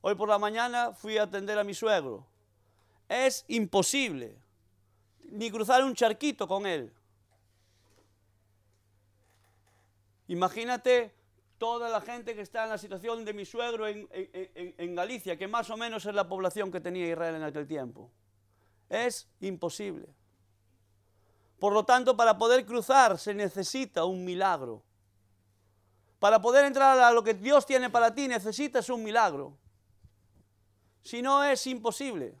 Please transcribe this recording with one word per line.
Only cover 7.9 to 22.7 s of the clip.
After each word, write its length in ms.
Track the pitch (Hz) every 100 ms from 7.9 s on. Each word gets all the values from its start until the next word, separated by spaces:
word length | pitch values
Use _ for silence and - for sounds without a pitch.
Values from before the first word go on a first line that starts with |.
| _ _ _ _ _ _ _ _ _ _ _ _ _ _ _ _ _ _ _ _ _ _ _ _
Imagínate 840 | 175 180 185 233 247 254 247 226 _ _ _ _ _
toda 320 | 226 233 233
la 120 | 220
gente 340 | 214 240 233 220
que 60 |
está 220 | 196 233
en 60 | 220
la 80 | 214
situación 480 | 202 190 214 233 214
de 80 |
mi 120 | 208 196
suegro 420 | 233 240 226 214
en, 200 | 208 202
en, 400 | - 190 180 185 -
en, 200 | 180 -
en 180 | 175 175
Galicia, 420 | 190 247 185 165
que 100 | 196
más 220 | 233 220
o 80 | 226
menos 280 | 233 220 185
es 80 |
la 140 | 202 185
población 440 | 190 185 208 196
que 100 | 180
tenía 260 | 170 180 170
Israel 280 | 165 165 160
en 80 |
aquel 240 | 156 143 143
tiempo. 440 | 151 127 113 - _ _ _ _ _ _ _ _
Es 380 | 202 240 233 - _
imposible. 680 | 190 180 170 - 202 165 - _ _ _ _ _ _ _ _ _ _ _ _ _ _ _
Por 140 | 202
lo 100 | 208
tanto, 320 | 208 247 254 247
para 220 | 233 214
poder 280 | 226 254
cruzar 520 | 202